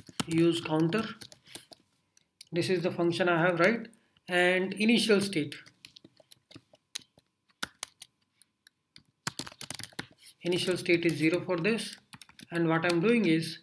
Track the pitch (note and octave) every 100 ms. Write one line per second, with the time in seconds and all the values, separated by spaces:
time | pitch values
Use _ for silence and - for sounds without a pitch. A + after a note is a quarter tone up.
0 | - - - D#3+ E3+ E3+ - D#3 E3 A3
1 | A3 - - - - - - - _ _
2 | _ _ _ - - E3+ F3+ F3+ F3 -
3 | E3+ E3+ F3+ E3 F3+ E3 F#3 A#3 - _
4 | _ _ - F3+ F3+ F#3 F#3+ F#3+ A3 A3+
5 | - G3 - D#3 C3+ - - - - -
6 | - _ _ - _ - _ _ _ -
7 | - _ _ _ _ _ - _ - _
8 | - _ _ _ _ _ _ _ _ -
9 | _ _ - - - - - - - -
10 | - _ - - E3+ F3 F#3 F3 - E3+
11 | E3+ D3 D#3+ F3 - F3 F#3+ A3+ - -
12 | _ - - - - E3+ E3 D#3+ F3 E3+
13 | G#3 A#3+ F3 D#3+ D#3+ -